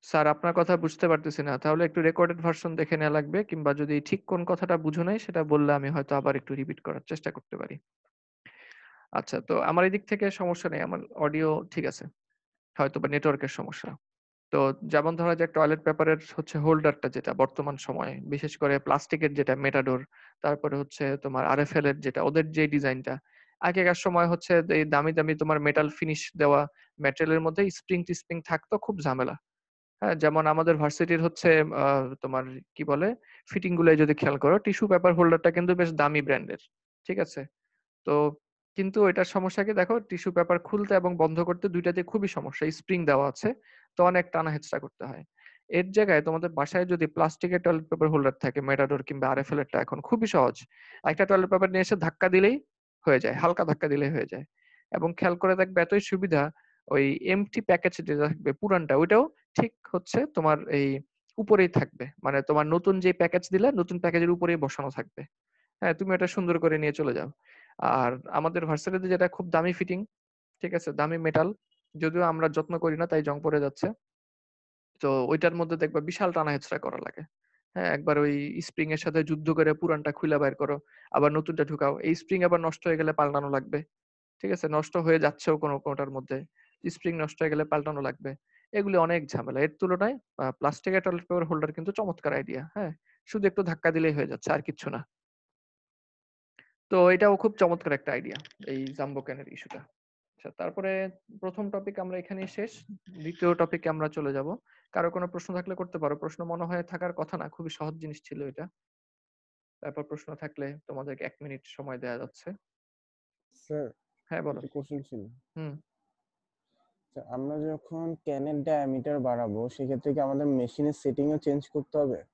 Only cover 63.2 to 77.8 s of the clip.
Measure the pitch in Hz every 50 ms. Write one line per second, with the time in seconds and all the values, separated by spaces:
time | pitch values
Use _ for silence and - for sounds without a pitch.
63.2 | 175 170 - 180 180 - 185 185 208 269 285 202 175 175 180 175 175 175 165 170
64.2 | 170 170 175 175 175 170 170 165 147 147 - - 143 139 135 - 113 - _ -
65.2 | - - _ _ _ _ _ _ _ _ _ _ - 180 165 160 190 190 185 180
66.2 | 180 180 - - 185 175 170 170 165 165 156 156 151 151 143 - 156 139 120 -
67.2 | 73 139 147 _ _ _ - - - _ _ _ - - - 131 127 123 123 127
68.2 | - - - - 156 160 170 175 170 156 156 151 - - 190 185 185 185 185 180
69.2 | 185 180 - - 190 175 165 160 165 180 180 - 190 180 180 180 208 - _ _
70.2 | _ _ _ _ _ _ _ _ - 175 170 170 - - 143 143 147 156 165 165
71.2 | 165 160 156 156 160 180 214 _ _ _ _ _ _ _ _ 156 151 160 160 175
72.2 | 175 170 160 160 160 160 151 156 156 - 175 165 156 165 156 151 170 170 175 156
73.2 | 151 151 143 147 156 160 147 147 143 139 139 - - 185 220 _ _ _ _ _
74.2 | _ _ _ _ _ _ _ _ _ _ _ _ _ _ _ _ - 143 139 135
75.2 | 127 123 147 160 156 170 165 170 170 160 165 165 165 151 - 156 147 156 175 -
76.2 | 208 180 170 175 156 151 143 139 - - - - - - - - - - - -
77.2 | 165 - _ _ _ _ _ _ _ _ _ 180